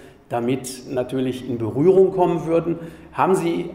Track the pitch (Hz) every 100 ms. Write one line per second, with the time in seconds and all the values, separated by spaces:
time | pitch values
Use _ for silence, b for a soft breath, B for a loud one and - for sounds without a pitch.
0 | B B - 120 120 135 - - - 135
1 | 123 131 131 123 - 117 110 104 165 190
2 | 190 185 175 170 156 165 170 165 B B
3 | B - 147 185 170 170 170